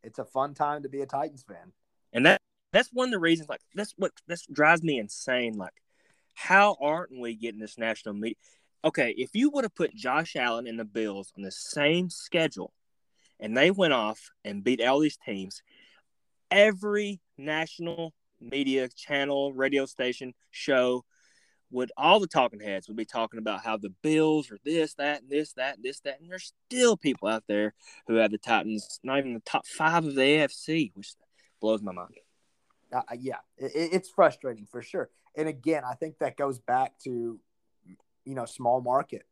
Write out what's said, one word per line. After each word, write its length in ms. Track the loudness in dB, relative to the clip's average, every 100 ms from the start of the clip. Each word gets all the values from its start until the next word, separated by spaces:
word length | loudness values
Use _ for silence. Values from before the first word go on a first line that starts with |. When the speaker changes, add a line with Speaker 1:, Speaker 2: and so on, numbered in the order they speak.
Speaker 1:
It's 160 | -14 -12
a 60 | -6
fun 280 | -2 -4
time 300 | -2 -2 -2
to 60 | -6
be 120 | -8
a 40 | -6
Titans 380 | -4 -6 -8 -20
fan. 240 | -20 -20 _ _ _ _
Speaker 2:
And 120 | 4 6
that, 160 | 4 _ _ _
that's 180 | 0 2
one 140 | -2 -2
of 40 |
the 80 | 0
reasons, 300 | 2 0 -2
like, 120 | -12 _
that's 220 | -10 -10 -4
what, 140 | -6 -6 -12
that's 180 | -12 -8
drives 360 | 4 6 6
me 160 | 4 -2
insane. 580 | -4 -10 -4 -2 -2 -6
Like, 240 | -10 _ _ _ _ _ _ -12
how 420 | 4 6 6 4
aren't 380 | -2 -2 -6 -8
we 180 | -8 -6
getting 240 | -8 -8
this 180 | -14 -6
national 380 | -4 -4 -6 -6
media? 200 | -6 -8 _ _ _ _ -2
Okay, 300 | 0 0 0
if 120 | -4
you 160 | 0 2
would 120 | 2
have 120 | -4 -2
put 200 | -4 -2
Josh 400 | -2 0 -2 -2
Allen 320 | -2 -2 -6
and 100 | -8
the 60 |
Bills 480 | -6 -4 -4 -4 -12 -12
on 60 |
the 80 | -12
same 580 | -12 -10 0 2 2 -2
schedule 640 | -8 -4 0 0 -2 -14 _ _ _ _ _ _ _
and 160 | -4 4
they 160 | 4
went 220 | 6 2
off 360 | 4 0 -4 -16 _
and 200 | -10 -2
beat 200 | 0 2
all 160 | 4 4
these 180 | 2 -2
teams, 440 | -10 -8 -10 -14 _ _ _ _ _ _ _ _ _
every 680 | 6 6 6 -2 -2 -2 -6 _ -12
national 760 | -6 -4 -4 -6 -8 -6 -8 _ _ _
media 480 | -6 -2 0 0 -2
channel, 640 | -8 -4 -2 0 0 -2
radio 320 | 0 0 0 -2
station, 480 | -4 -4 -4 -10 -16 _
show, 540 | -8 2 4 4 0 _ _ _ _ _ _ _
would, 220 | -6 -6 2
all 220 | 6 6
the 80 | 6
talking 320 | 2 0 -2
heads 280 | -6 -6 -6
would 100 | -8
be 80 | -6
talking 340 | -4 -4 -4
about 240 | -6 -4
how 140 | -4 -4
the 160 | -6 -6
Bills 500 | 0 4 4 2 -2
are 80 | -10 -2
this, 300 | 0 0 -2
that, 260 | -4 -4
and 80 | -2
this, 240 | -4 -2
that, 240 | -4 -6 -4
and 60 |
this, 180 | -10 -8
that. 180 | -10 -10
And 100 | -14
there's 240 | -14 -14 _ _
still 300 | 4 4 4
people 320 | 0 0 -2
out 160 | -2 0
there 260 | 0 0 _ -20 -18 0
who 80 | 4
have 160 | 4
the 60 | 2
Titans, 640 | 2 2 2 -6 -8 -12
not 160 | -2 -2
even 160 | -2
the 60 | -8
top 260 | -4 -6 -6
five 400 | 0 2 2 0
of 80 |
the 80 | 2
A 200 | 4 4
F 100 | 2
C, 400 | -2 -4 -2 -2
which 200 | -6 -20 -20 _ _ _ _
blows 200 | 0 0
my 120 | -2
mind. 220 | -10 -14 -18 _ _ _ _ _ _ _
Speaker 1:
Uh, 40 | -6
uh, 180 | -6 -8
yeah, 200 | -8 -10 _ _
it, 140 | -6
it, 200 | -2 -2
it's 160 | -2 -4
frustrating 560 | 4 4 4 -10 -10 -12
for 160 | -14
sure. 280 | -8 -8 -8 _ _ -6
And 120 | -4
again, 360 | -2 -2 -2 -4
I 60 | -8
think 240 | -10 -4
that 180 | -6 -2
goes 220 | -4 -4
back 400 | -2 0 0 _ -8
to, 340 | -4 -6 -8 _ _ _ _ -20 -20 _ _ -10
you 100 | -8
know, 100 | -8
small 340 | -2 2 2
market. 440 | 2 0 0 -10 _